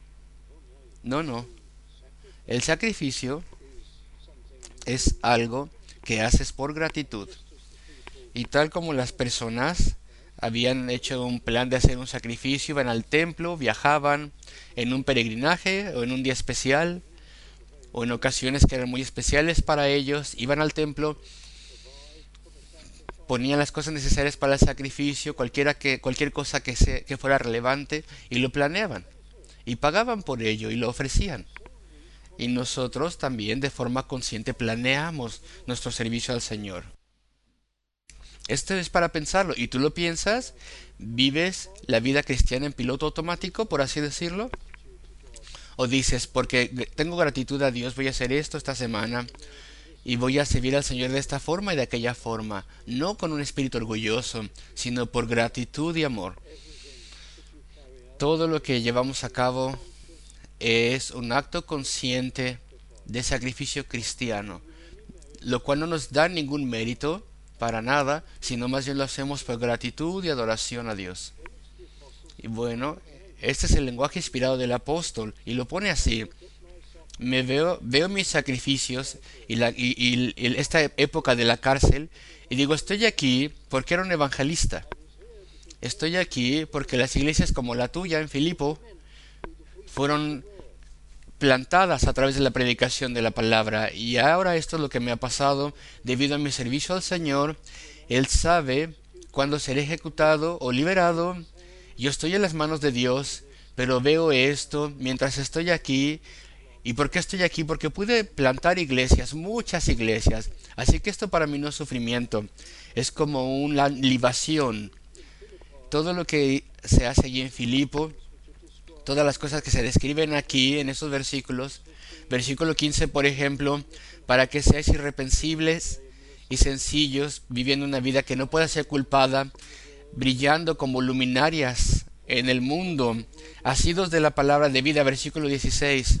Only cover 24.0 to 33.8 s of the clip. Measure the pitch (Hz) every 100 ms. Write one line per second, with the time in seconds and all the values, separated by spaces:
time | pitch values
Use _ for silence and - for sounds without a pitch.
24 | 139 - 143 - 139 139 - 131 135 -
25 | 143 139 151 143 123 143 143 143 143 131
26 | - 123 143 143 143 143 - 123 - -
27 | - 135 135 135 123 117 120 139 139 151
28 | - - - 123 131 135 143 180 214 107
29 | - - - - - - - 120 147 170
30 | 240 220 165 127 110 107 110 117 120 120
31 | 135 - 202 123 - - - - - -
32 | - - - - 120 123 127 - 127 123
33 | 160 - 139 120 104 120 135 -